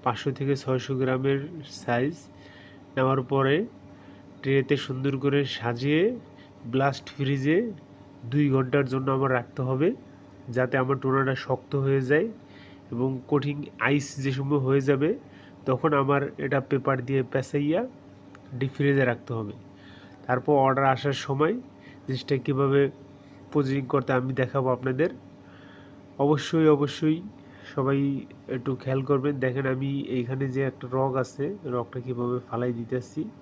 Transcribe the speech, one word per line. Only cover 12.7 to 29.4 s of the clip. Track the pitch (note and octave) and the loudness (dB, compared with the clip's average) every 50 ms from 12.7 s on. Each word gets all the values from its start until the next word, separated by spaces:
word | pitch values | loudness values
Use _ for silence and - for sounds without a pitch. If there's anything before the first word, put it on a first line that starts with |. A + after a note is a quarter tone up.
| - - - - | -20 -20 -14 -8
এবং | A#2+ A#2 B2+ C3+ C3 B2+ - - | -4 -2 -2 -2 -2 -4 -2 0
কঠিন | D3+ C#3+ C3+ D3 C#3+ D3 C#3+ - - - A2+ B2 | 0 0 0 0 -4 -6 -8 -12 -6 -2 2 2
আইস | C#3+ D3 C#3 - - C3+ C3 | 2 2 0 -2 -8 -4 -2
যে | C#3 C3 C3+ | -2 -2 -2
সময় | C#3 C#3 D3 C#3+ C3 | -2 0 0 0 2
হয়ে | C3 C3+ C#3+ C3 C#3 | 2 2 2 4 2
যাবে | C#3+ C3+ D3 E3 A3+ - - - - - - - - - - C3+ | 2 2 2 0 0 -4 -8 -18 -20 -20 -20 -20 -20 -8 -2 -2
তখন | C3 B2+ - D#3+ D3 C#3 | 0 2 2 2 4 4
আমার | C3+ C3+ C#3+ C#3+ C#3+ D3 - - D3 | 4 4 2 2 0 -2 -6 -6 -4
এটা | C3 C#3+ C3+ C3 - | 0 0 0 0 0
পেপার | C#3+ C3 C3 C#3+ C3+ B2 A#2+ B2 | -2 0 2 0 0 0 0 0
দিয়ে | C#3 C3+ B2+ B2+ | 0 0 0 0
পেঁচাইয়া | - C3+ C3 - - C#3+ D3 D3 D#3+ F#3+ A#3+ C4 - - - - - - - - - - - - C3 B2 | -2 -4 -4 -2 -2 -2 0 2 0 0 -2 -4 -10 -18 -20 -20 -20 -20 -20 -20 -20 -20 -18 -14 -6 -6
ডিপ | C3 C3 - | -6 -6 -2
ফ্রিজে | - C#3+ C#3+ C#3 C3+ C3+ B2 | 0 2 2 4 4 4 2
রাখতে | A#2+ A#2 - - A#2+ A2+ | 0 -2 -6 -8 -6 -6
হবে। | A2 G2+ - - - - - - - - - - - - - - - | -6 -8 -10 -14 -18 -20 -20 -20 -20 -20 -20 -20 -20 -20 -20 -12 -2
তারপর | - B2 B2+ - - D3 C#3 C3 | -2 -2 0 2 4 4 6 6
অর্ডার | C3+ C3 C3+ C#3 C3+ C3 | 4 4 4 4 4 2
আসার | B2 - C#3+ C3+ - - | 2 0 -2 -2 -2 -4
সময় | - C#3 C3+ D3+ E3 A3 B3+ - - - - - - - - - | -4 0 2 2 2 2 -2 -6 -14 -20 -20 -20 -20 -20 -14 -8
জিনিসটা | - C3+ B2 - - C#3+ C3 A#2 | -8 -8 -6 -2 -2 -2 -2 0
কীভাবে | - C#3 C3 C#3 C3+ C#3 C#3 C#3 C3+ - - - - - - - - - - - - | -2 0 0 2 4 4 4 4 2 0 -8 -20 -20 -20 -20 -20 -20 -20 -20 -20 -2
প্রসেসিং | - D3+ C#3 C3 C3+ C#3 C3 | 0 0 0 2 -2 -2 -2
করতে | B2 - C#3 B2+ - | 0 0 0 2 2
আমি | C3 B2+ B2+ C3 | 0 0 0 0
দেখাবো | C3 C3+ B2+ A2+ - C#3 B2+ C3 B2+ | 0 -2 -2 0 0 0 0 0 0
আপনাদের। | A#2+ C3 C3 B2+ C3 D#3+ F#3+ - - - - - - - - - - - - - - - - - - - - - - | 0 0 -4 0 0 0 0 -2 -8 -18 -20 -20 -20 -20 -20 -20 -20 -20 -20 -20 -20 -20 -20 -20 -20 -20 -20 -4 0
অবশ্যই, | C#3 C#3+ D#3 C#3 - - - D#3+ D#3+ D#3 | 2 2 2 2 0 -2 0 4 6 6
অবশ্যই | D3+ C#3 D3 C#3 - - D#3+ D#3 D#3+ E3+ F#3 G#3+ - - - - - - - - - | 6 6 4 -2 -2 0 0 0 0 0 -4 -12 -16 -18 -20 -20 -20 -20 -18 -8 -4
সবাই | D3 C3 C3+ C#3 C#3 C#3 C#3 C#3 C3 - - - - - - | -2 0 2 2 2 2 0 -2 -4 -8 -10 -18 -18 -10 -8
একটু | C3 B2+ A#2+ C#3 C3 - | -8 -4 -4 -4 -6 -4
খেয়াল | - C3 C3 C3+ | -4 -2 -2 -2
করবেন। | C3+ C3 C#3+ C3+ B2+ D3 D3 C3 | 0 0 0 2 2 -2 -2 0